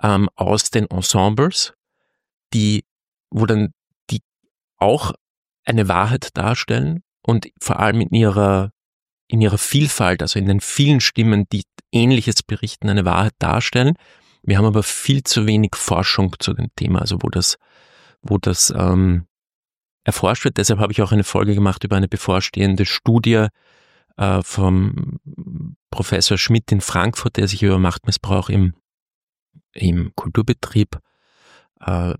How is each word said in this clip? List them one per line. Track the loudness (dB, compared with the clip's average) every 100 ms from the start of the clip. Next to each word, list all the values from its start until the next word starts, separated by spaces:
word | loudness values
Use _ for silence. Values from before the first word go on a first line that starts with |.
ähm, | 0 2 2 0
aus | -2 0 0
den | -2 -2
Ensembles, | -4 -2 2 2 2 0 0 -6 _ _ _ _ _ _ _ -6
die, | 0 0 0 -4 _ _ _ _
wo | -2 0
dann | 2 0 -6 _ _ -10
die | -10 _ _ _ _ _ -2
auch | 0 2 -2 -8 _ _ _ _ -2
eine | 0 2
Wahrheit | 2 2 0 -4 -4
darstellen | -2 -2 -2 -2 -2 -4 _ _
und | -2 -2 -2 -12
vor | -6 -2
allem | 0 0
in | 0
ihrer, | 2 4 4 2 2 -2 _ _ _ _ _ -4
in | 2
ihrer | 2 2
Vielfalt, | 0 0 0 0 0 0
also | -2 -2
in | 0
den | 0
vielen | -2 0 4 4
Stimmen, | 2 0 2 2 0
die | -4 -8 -18 _
Ähnliches | 2 4 2 0 -4
berichten, | -4 -8 -8 -6 -2
eine | 0 0
Wahrheit | 0 -2 -2
darstellen. | -2 -2 0 0 2 0 _ _ _ _
Wir | 0 2
haben | 4
aber | 2
viel | -2 -6 -2 -2
zu | 0 0 2
wenig | 2 2 -2
Forschung | -2 -2 0 0 -2 -2
zu | -6
dem | -4 -6 -4
Thema, | -2 -2
also | -2 -4
wo | -4
das, | -2 -4 -4 _ _ _ _ _ _
wo | -4 -2
das, | 0 0 -2 0
ähm, | 2 4 4 2 -2 _ _ _ _ _ _ _ -6
erforscht | -2 0 0 -2
wird. | -2
Deshalb | 0 0
habe | 0
ich | 0
auch | 2
eine | 2 2
Folge | 0 0
gemacht | 2 2 0
über | -2 0
eine | 0
bevorstehende | -2 -2 -2 -2 0 0 2 0
Studie, | -2 2 2 4 2 2 _ _ _ _ _ _ -6
äh, | -2 -2
vom | -2 -2 2 2 0 -2 -8 -8 -14 -16 -14 -12 -12 -14 -16
Professor | -8 -2 0 0 0
Schmidt | 2 0 2
in | 0
Frankfurt, | 0 0 0 -2 -4 0
der | -2
sich | 0
über | 2 2
Machtmissbrauch | 2 0 -4 -4 -2 -2 0
im, | 2 2 0 _ _ _ _ _ _ _ _ _
im | -2 0 0 -2 -6
Kulturbetrieb, | -4 -2 -2 -4 -2 -2 -2 -4 _ _ _ _ _ -20 _ _
äh, | -6 -4 -4